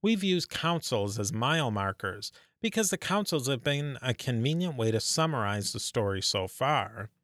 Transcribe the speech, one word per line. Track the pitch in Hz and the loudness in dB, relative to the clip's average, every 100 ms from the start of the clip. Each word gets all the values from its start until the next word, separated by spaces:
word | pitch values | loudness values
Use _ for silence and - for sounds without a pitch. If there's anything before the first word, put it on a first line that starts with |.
we've | 202 226 | 2 2
used | 196 180 - | 2 2 0
councils | - 160 170 - 117 101 107 | -2 0 0 0 0 0 0
as | 101 | -2
mile | 107 123 165 139 | 0 2 2 2
markers | 104 98 95 98 95 - - _ _ | 0 -2 -2 -6 -6 -12 -14 _ _
because | 226 220 208 | -4 0 0
the | 190 | 0
councils | - 196 208 156 131 | 0 0 2 0 0
have | 135 | -2
been | 127 143 147 127 | 0 -2 -2 -4
a | 127 | -2
convenient | 120 - 120 123 165 180 135 | -2 0 2 2 2 0 0
way | 113 | 2
to | 110 | 2
summarize | - - 160 147 104 104 98 | 2 2 2 2 0 0 -2
the | 117 | -4
story | - - 101 95 | -4 0 0 0
so | - 104 95 | 0 0 -2
far. | - 131 147 98 - 98 _ | -2 2 2 0 -6 -12 _